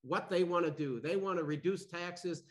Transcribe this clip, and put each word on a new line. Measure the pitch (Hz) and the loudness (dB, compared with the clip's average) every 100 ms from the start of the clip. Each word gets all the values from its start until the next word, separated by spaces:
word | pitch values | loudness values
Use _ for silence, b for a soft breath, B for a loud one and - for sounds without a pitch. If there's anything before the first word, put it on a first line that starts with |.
what | 127 185 - | -4 -2 0
they | 180 | 2
wanna | 175 175 165 | 4 4 2
do. | 151 147 120 | 2 -2 -2
They | 135 196 | 0 0
wanna | 190 180 | 2 0
reduce | 151 147 160 190 - | 0 0 0 0 -4
taxes. | 175 175 175 180 160 b | -8 -6 -6 -6 -6 b